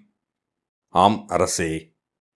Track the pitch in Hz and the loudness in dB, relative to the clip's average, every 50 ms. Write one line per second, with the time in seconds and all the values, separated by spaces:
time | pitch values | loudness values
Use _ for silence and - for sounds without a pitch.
0 | - _ _ _ _ _ _ _ _ _ _ _ _ _ _ _ _ _ - 87 | -20 _ _ _ _ _ _ _ _ _ _ _ _ _ _ _ _ _ 2 4
1 | 92 101 107 107 107 - 87 85 90 85 - - 87 80 80 80 - - _ _ | 4 4 4 0 -4 -4 -2 -2 -2 -2 -2 -4 -4 -6 -6 -8 -10 -14 _ _
2 | _ _ _ _ _ _ _ | _ _ _ _ _ _ _